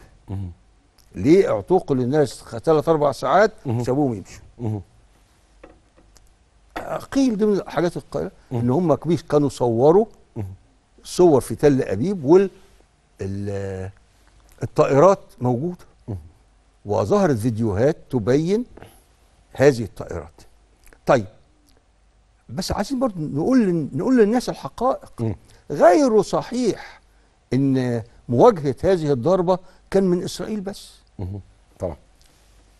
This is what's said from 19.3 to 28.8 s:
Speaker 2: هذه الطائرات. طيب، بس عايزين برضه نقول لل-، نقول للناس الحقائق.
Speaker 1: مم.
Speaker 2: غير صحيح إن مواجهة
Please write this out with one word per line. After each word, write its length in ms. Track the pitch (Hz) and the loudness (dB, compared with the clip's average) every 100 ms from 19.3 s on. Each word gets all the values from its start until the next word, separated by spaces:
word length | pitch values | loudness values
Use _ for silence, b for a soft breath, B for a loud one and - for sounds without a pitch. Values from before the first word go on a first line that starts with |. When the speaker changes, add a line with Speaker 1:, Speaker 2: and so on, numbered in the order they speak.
| _ _ | _ _
Speaker 2:
هذه 300 | - 139 117 | 2 4 4
الطائرات. 580 | 104 - - 85 80 - - _ _ _ _ - - | -2 -12 -12 -12 -14 -20 -20 _ _ _ _ -6 0
طيب، 200 | 139 98 - _ _ _ _ _ _ _ _ _ _ - | 0 0 -14 _ _ _ _ _ _ _ _ _ _ -14
بس 220 | 127 - | -10 -6
عايزين 280 | - 202 262 | -6 -4 -2
برضه 160 | 262 185 | -4 -4
نقول 400 | 147 135 165 262 202 | -6 -4 0 2 2
لل-، 300 | 170 139 135 | 0 -4 -4
نقول 200 | 208 254 | 2 4
للناس 320 | 202 240 214 | 4 2 -2
الحقائق. 640 | - 135 - 247 - - - | -8 -10 -4 -4 -4 -8 -8
Speaker 1:
مم. 140 | 110 - b b b | -6 -6 b b b
Speaker 2:
غير 500 | 147 311 349 269 214 | 2 4 6 4 2
صحيح 800 | - 165 - 240 233 - - - _ _ _ _ _ | 2 -2 -4 -4 -4 -4 -10 -20 _ _ _ _ _
إن 500 | 131 139 131 123 120 107 b b | 0 0 0 0 -4 -6 b b
مواجهة 460 | 120 226 180 143 123 | 4 4 4 -2 -2